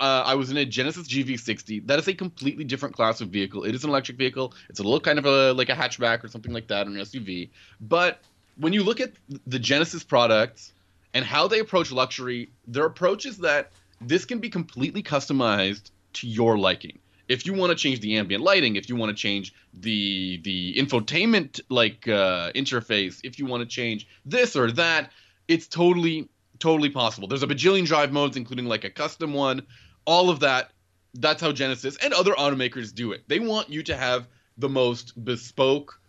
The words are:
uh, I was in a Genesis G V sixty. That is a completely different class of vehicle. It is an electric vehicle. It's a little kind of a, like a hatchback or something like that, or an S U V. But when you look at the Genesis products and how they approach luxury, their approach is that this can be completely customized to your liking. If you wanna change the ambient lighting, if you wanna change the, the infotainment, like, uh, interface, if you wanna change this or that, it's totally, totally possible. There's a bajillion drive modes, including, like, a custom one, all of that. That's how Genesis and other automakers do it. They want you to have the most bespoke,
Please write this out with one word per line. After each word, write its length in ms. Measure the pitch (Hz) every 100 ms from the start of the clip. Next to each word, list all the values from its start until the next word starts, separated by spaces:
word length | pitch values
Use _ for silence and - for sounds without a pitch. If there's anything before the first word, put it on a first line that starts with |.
uh, 220 | 135 131 131
I 80 |
was 160 | 135 127
in 80 | 147
a 80 | 135
Genesis 400 | 113 135 165 151
G 160 | 131
V 140 | 131 123
sixty. 420 | 117 107 - 107
That 180 | 117 143
is 80 | 175
a 60 |
completely 500 | 185 185 - 135 -
different 300 | 143 131 139
class 280 | - 110 110
of 60 | 104
vehicle. 340 | 98 95 104
It 100 | 98
is 100 | 123
an 60 | 151
electric 280 | 139 123 127
vehicle. 340 | 131 135 127 - -
It's 120 | -
a 20 |
little 180 | 101 135
kind 180 | - 147
of 60 |
a, 280 | 139 135 135
like 160 | 127 127
a 40 |
hatchback 480 | 127 127 - 117 117
or 60 | 113
something 240 | 117 120
like 160 | 117 113
that, 180 | 101 101
or 40 |
an 100 | 101
S 140 | 98
U 80 | 131
V. 280 | 98 90 85 _ - -
But 400 | 110 165 180 - _ _ _ -
when 180 | 160
you 100 | 208
look 160 | 196 240
at 120 | 254 - - 139 -
the 120 | 131
Genesis 460 | 120 139 165 170
products 680 | - 131 117 110 120 - - _ _ _ _
and 100 | 123
how 240 | 117 147 185
they 120 | 220
approach 300 | 220 185 160
luxury, 600 | 127 127 - 123 120 120 _ -
their 180 | 123
approach 400 | 160 - 180 208
is 140 | 269 190
that 340 | 170 143 - _ _ -
this 260 | 120 175 -
can 140 | 240
be 100 | 226
completely 520 | 180 170 120 143 208
customized 880 | - 143 - 135 120 101 95 104 - _ _
to 140 | - 120
your 300 | 110 113 107
liking. 400 | 95 101 80 - _ _ -
If 180 | 127 170
you 80 |
wanna 220 | 196 180 165
change 240 | 151 127
the 180 | 107 110
ambient 260 | 95 98
lighting, 320 | 170 196 127 101
if 140 | -
you 60 | 123
wanna 180 | 107
change 400 | 104 107 101 92 _ _
the, 640 | 92 104 107 101 95 92 90
the 320 | 92 92 87
infotainment, 880 | 120 135 123 110 156 220 214 135 - -
like, 360 | 123 113 107 117
uh, 440 | 104 95 90 87
interface, 680 | 127 135 123 107 107 95 -
if 160 | 127 120
you 80 | 135
wanna 180 | 120
change 420 | 117 - 117 107 - _ 135
this 280 | 240 247
or 160 | 147 117
that, 400 | 143 165 160 - _ _ _ -
it's 200 | 165 -
totally, 640 | 165 175 175 165 160 127 _ _ -
totally 320 | 165 160 143
possible. 380 | 139 117 110 95
There's 160 | 139
a 20 | 139
bajillion 400 | 143 165 196 165
drive 240 | 156 143
modes, 260 | 143 143 135
including, 300 | 120 127 120
like, 160 | 107
a 80 | 98
custom 440 | - 151 - 160
one, 280 | 143 135 131 - - - _
all 260 | - 170 180
of 100 | 151
that. 320 | 147 127 - _ _ _ _
That's 260 | 127 151 156
how 120 | 165
Genesis 440 | 135 135 127 131 143
and 100 | 285
other 200 | 185 185
automakers 600 | 156 143 135 127 131 110
do 200 | 117 117
it. 100 | 95 -
They 100 | 160
want 320 | 226 214 165
you 140 | 147
to 120 | 160 139
have 300 | 127 127 123 _ _ -
the 120 | 139
most 560 | 135 123 117 - 123
bespoke, 760 | 117 120 - - 131 143 143 -